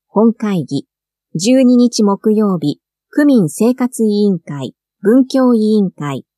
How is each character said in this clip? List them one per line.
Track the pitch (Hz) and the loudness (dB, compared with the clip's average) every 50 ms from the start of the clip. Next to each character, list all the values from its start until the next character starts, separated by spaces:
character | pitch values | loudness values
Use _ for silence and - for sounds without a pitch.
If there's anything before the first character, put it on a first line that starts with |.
| _ | _
本 | _ - 202 220 233 220 | _ -2 0 0 0 0
会 | - - 214 202 175 139 | -2 -4 -4 -4 -4 -6
議、 | - - 139 - _ _ _ _ _ _ _ _ _ - | -6 -6 -8 -8 _ _ _ _ _ _ _ _ _ -10
十 | 160 170 220 254 262 262 | -6 -2 0 2 2 4
二 | 247 247 240 | 4 4 4
日 | 247 240 233 - 214 | 2 2 0 0 0
木 | 202 196 190 - 220 214 | 0 0 -2 -2 -2 0
曜 | 208 214 202 190 170 | 0 0 -2 -2 -2
日、 | 151 147 - _ _ _ _ _ _ _ | -4 -6 -6 _ _ _ _ _ _ _
区 | - - 294 | -2 0 2
民 | 294 269 240 185 151 | 2 4 2 2 0
生 | - - 214 233 254 | -2 -2 0 0 0
活 | 254 254 247 - - 226 | -2 -4 -6 -4 -2 -2
委 | 214 208 208 208 | -2 0 0 0
員 | 208 190 165 | 0 0 -2
会、 | - - 143 143 135 - - _ _ _ _ _ | -6 -10 -12 -10 -10 -12 -12 _ _ _ _ _
文 | - 190 226 262 262 | 0 2 2 2 2
教 | 262 - 269 262 247 247 | 2 0 0 2 2 2
委 | 220 214 214 220 214 | 2 0 0 2 0
員 | 202 175 | 0 -2
会 | - - 151 147 139 123 - _ _ | -4 -6 -8 -8 -8 -10 -12 _ _